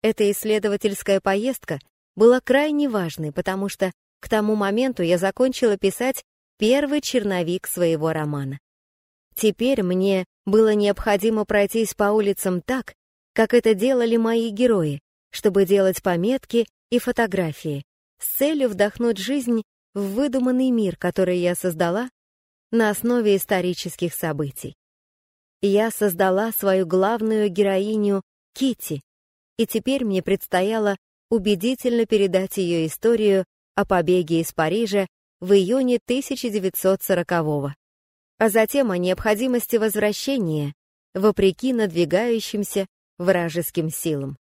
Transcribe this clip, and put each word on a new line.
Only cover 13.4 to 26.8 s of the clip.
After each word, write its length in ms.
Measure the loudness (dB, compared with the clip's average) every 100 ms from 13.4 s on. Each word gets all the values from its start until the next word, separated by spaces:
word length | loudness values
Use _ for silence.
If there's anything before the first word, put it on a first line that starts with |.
| 4
это 200 | 4 4 2
делали 420 | 2 2 2 2
мои 320 | 2 0 -2
герои, 500 | 0 2 4 0 -4 _ _ _
чтобы 360 | -2 0 2 4
делать 360 | 4 4 2
пометки 640 | -2 0 0 -2 0 -2 -2 _ _
и 100 | -2
фотографии, 840 | 0 -2 0 0 -4 -4 -6 -8 -10 _ _ _
с 180 | -10 -2
целью 320 | 0 2 -2
вдохнуть 500 | 0 -2 0 -2 -2
жизнь 420 | -2 -4 0 -2 -2 _ _
в 200 | -6 -4
выдуманный 580 | -2 0 0 0 2 2
мир, 260 | 2 0 -2
который 400 | -4 0 0 2
я 160 | 0
создала 560 | 0 -4 -2 -2 -2 -6 _ _ _ _ _ _
на 180 | 0 0
основе 460 | 0 0 0 2 2
исторических 800 | 2 -2 -2 -4 -8 -6 -6
событий. 640 | -4 -6 -4 -6 -6 -16 -16 _ _ _ _ _ _ _ _
Я 300 | 2 2 2
создала 600 | 0 -2 2 2 2 -2
свою 340 | -2 0 0